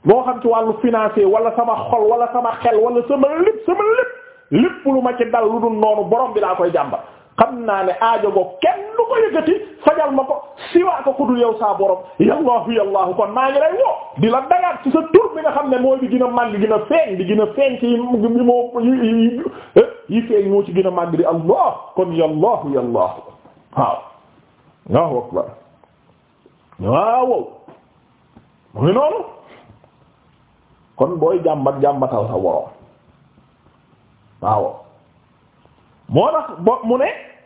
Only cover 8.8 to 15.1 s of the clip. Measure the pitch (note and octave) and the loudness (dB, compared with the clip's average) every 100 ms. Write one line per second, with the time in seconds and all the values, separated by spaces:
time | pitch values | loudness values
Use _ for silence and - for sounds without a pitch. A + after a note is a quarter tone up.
8.8 | G4+ A4+ A#4 A#4+ A4 D#4+ D#4 G#4 - - | -6 -4 -2 0 0 0 -2 -2 -4 -2
9.8 | - D4+ D4 C4+ C4+ D4 - - - - | 0 2 0 -2 -2 -6 -8 -18 -2 0
10.8 | F#4 D#4+ C4+ C4+ B3+ A#3+ A#3 A3 A3 F#3+ | 0 -2 -4 -2 -2 2 0 0 -2 0
11.8 | G3 F#3 - - G#3+ D4 C#4+ A#3 - A3+ | 0 -2 -6 0 2 2 0 0 0 -2
12.8 | G3 G3 F#3 F3+ G3+ A3+ C4+ C#4 D#4 F#4+ | 0 0 0 -2 -2 0 0 2 0 2
13.8 | C5+ - - - G#3 B3 C4+ F4+ F4+ - | 0 -2 -10 0 0 0 2 2 2 -2
14.8 | C#4 D#4+ D#4+ | -2 -2 4